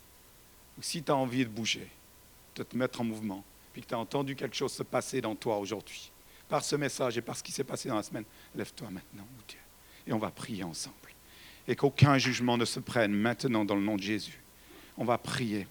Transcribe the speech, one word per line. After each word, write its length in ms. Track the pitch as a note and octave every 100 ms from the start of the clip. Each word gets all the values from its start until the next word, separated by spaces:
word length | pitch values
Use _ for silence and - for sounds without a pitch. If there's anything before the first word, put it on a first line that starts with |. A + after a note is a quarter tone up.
| - - - - - - - -
Donc, 80 |
si 180 | - E3+
tu 100 | C#3
as 40 | C#3+
envie 300 | C3 B2+ A#2+
de 40 |
bouger, 400 | G#2+ G#2+ - F#2 - - - - - - -
de 80 |
te 120 | A2+ A#2+
mettre 260 | B2+ -
en 40 | A#2
mouvement, 380 | G#2+ A2 F#2+ - - -
puis 100 | -
que 60 | -
tu 80 | A#2+
as 40 |
entendu 360 | A2 C#3+ C#3 C3+
quelque 200 | C3 -
chose 180 | C3
se 100 | -
passer 380 | C3 B2+ - C3+
dans 120 | A2+
toi 240 | G#2 A#2+ G#2
aujourd'hui, 540 | G2 G#2 - - - - - - -
par 140 | D3+
ce 120 | - C#3+
message 420 | C#3 - C3 A#2
et 40 |
par 160 | - C3
ce 40 |
qui 120 | -
s'est 100 | -
passé 260 | C3 - -
dans 60 | A2
la 80 |
semaine, 220 | - A#2 G#2+ - -
lève-toi 360 | - G#2 - A2+
maintenant, 320 | F#2 - G2+
où 180 | G2+ B2+ -
tu 80 | -
es. 540 | - - - - -
Et 40 |
on 60 | A2
va 100 | G2+
prier 340 | - - G2+
ensemble. 320 | F#2 D#2 - - - - - - - - -
Et 80 | B2
qu'aucun 420 | C#3 - D3 C3+
jugement 400 | B2+ A#2 B2 A#2+
ne 80 | A2+
se 160 | -
prenne 320 | - A#2+ G#2
maintenant 520 | G2+ A2+ A#2 C3+ A2+ G2+
dans 100 | G2+
le 60 |
nom 140 | G2+ G#2+
de 80 |
Jésus. 360 | G2 G#2+ - - - - - - - -
On 80 | A#2
va 120 | A#2+
prier. 500 | - - A#2+ G#2 F#2